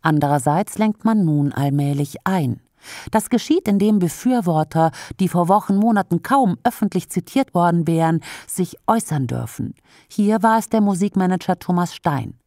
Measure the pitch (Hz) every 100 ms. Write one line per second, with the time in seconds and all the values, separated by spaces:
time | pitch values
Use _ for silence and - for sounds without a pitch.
0 | 165 151 143 143 139 156 202 - 214 208
1 | 226 220 170 147 143 - 143 139 143 143
2 | 143 - - 190 135 104 _ _ - -
3 | - 220 - 240 - 330 - 202 208 214
4 | 175 - 247 254 180 160 160 165 160 -
5 | - - 190 175 170 202 - 196 220 214
6 | 185 170 - 269 240 - 240 - 202 185
7 | - - - 277 262 180 175 170 160 165
8 | 165 165 - - - - 180 - - 226
9 | - 151 123 123 117 - - - _ -
10 | _ - 202 220 220 226 214 220 202 185
11 | 202 - 185 185 - 180 - 175 175 -
12 | 175 143 107 -